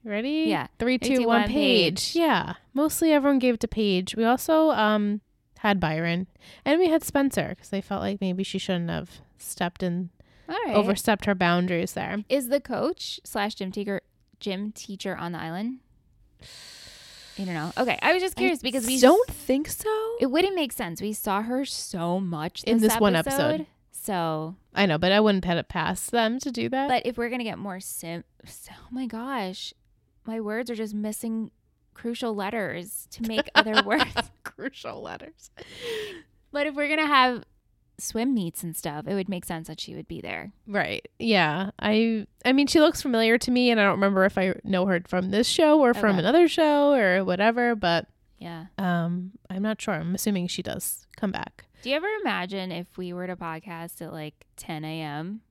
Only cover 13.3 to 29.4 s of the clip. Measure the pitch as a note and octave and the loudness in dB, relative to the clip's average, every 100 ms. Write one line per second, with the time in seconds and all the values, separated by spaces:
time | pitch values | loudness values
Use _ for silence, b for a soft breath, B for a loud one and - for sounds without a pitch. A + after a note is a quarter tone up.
13.3 | A3+ G#3 - F#3+ G3 G3+ G3 _ _ _ | -4 -4 -4 -8 -6 -6 -6 _ _ _
14.3 | _ - F#3+ G#3+ - - F#3+ G3 F#3 E3+ | _ -8 -6 -8 -10 -14 -10 -8 -6 -6
15.3 | E3+ D#3+ E3+ A3+ B3+ _ _ _ _ _ | -8 -8 -6 -6 -8 _ _ _ _ _
16.3 | _ B B B B B B B B B | _ B B B B B B B B B
17.3 | - F#3+ E3+ D#3 - B3 - - F4+ F#4 | -10 -6 -4 -4 -2 -2 0 2 2 0
18.3 | - F#4 D#4+ B3+ B3+ A3+ C4 B3 F#4 B4 | 0 0 0 -2 -4 -2 6 8 8 4
19.3 | - - C4+ D#4 - G#4+ A4 A4 A#4 C4+ | -4 -2 -2 0 -6 -2 -2 -2 -2 0
20.3 | C#4+ F#4+ F#4 C#4 - F#3+ E3 G#3 G#3+ - | 2 2 0 -4 -4 -8 -6 -6 -6 -2
21.3 | G3 A3+ B3+ C#4 - - F#3 E3+ F#3 F#3+ | -2 0 -4 -4 -8 -8 -4 -2 -2 -2
22.3 | D#3+ D#3+ - - A#3 A3 A3 G#3 F3 C4+ | -6 -8 -6 0 4 4 6 4 4 2
23.3 | C4+ D4 D#4 D4+ _ _ - - F#3 E3 | 0 2 0 -6 _ _ -14 -6 -2 -2
24.3 | D#3 D#3+ F#3+ _ - G3 D3+ F3 G3+ G#3+ | -4 -6 -12 _ 0 2 4 4 6 6
25.3 | G3 F3+ E3+ - F3 D#3+ F3+ - A#3 A3 | 2 0 -2 -2 -2 -2 -2 -2 0 0
26.3 | B3+ C#4+ A#3 A#3 C4 C#4 B3+ - A#3 A#3 | -2 -4 -4 -2 -2 0 0 0 -4 -4
27.3 | B3 A3+ F#3 G3 F#3 - - E3 E3+ - | -4 -6 -8 -10 -10 -12 -12 -8 -10 -12
28.3 | _ - - - - - B3 C4 A3+ B3+ | _ -20 -20 -20 -20 -14 -8 -8 -8 -6
29.3 | C4+ | -4